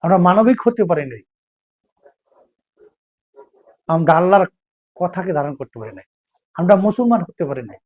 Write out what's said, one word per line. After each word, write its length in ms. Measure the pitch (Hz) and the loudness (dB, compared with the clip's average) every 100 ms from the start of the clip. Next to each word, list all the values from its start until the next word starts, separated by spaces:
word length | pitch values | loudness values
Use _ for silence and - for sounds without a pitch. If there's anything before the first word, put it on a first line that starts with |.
আমরা 140 | 165 185 | 2 4
মানবিক 420 | 180 190 220 254 | 4 4 4 4
হতে 220 | - 233 185 | 0 -2 -2
পারি 200 | 156 139 | -2 -4
নাই, 160 | 113 _ _ _ _ _ _ _ _ _ _ _ _ _ _ _ _ 415 _ _ _ _ _ - _ _ _ _ | -14 _ _ _ _ _ _ _ _ _ _ _ _ _ _ _ _ -20 _ _ _ _ _ -20 _ _ _ _
আমরা 240 | 165 165 160 | -2 2 2
আল্লাহর 300 | 180 196 185 _ _ _ _ - | 2 0 -2 _ _ _ _ -8
কথাকে 340 | 180 180 185 | -8 -6 -6
ধারণ 200 | 160 143 139 | -6 -6 -10
করতে 220 | 127 117 | -16 -14
পারি 140 | 110 95 | -16 -18
নাই, 120 | - _ _ _ _ - | -20 _ _ _ _ -6
আমরা 200 | 175 196 | 2 2
মুসলমান 460 | 202 208 240 233 | 2 0 0 0
হতে 220 | 170 - 156 | -2 -8 -8
পারি 180 | 135 | -8
নাই 160 | 113 - | -12 -20